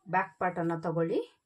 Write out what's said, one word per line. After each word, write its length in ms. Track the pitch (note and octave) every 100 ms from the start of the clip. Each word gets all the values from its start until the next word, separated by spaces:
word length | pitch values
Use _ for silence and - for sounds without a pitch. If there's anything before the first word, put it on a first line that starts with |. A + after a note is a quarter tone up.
| -
ಬ್ಯಾಕ್ 200 | F3+ F#3+ -
ಪಾರ್ಟನ್ನ 360 | F#3 F3+ E3 E3+ E3+
ತಗೊಳ್ಳಿ. 320 | D#3+ E3 B3+ A#4+ _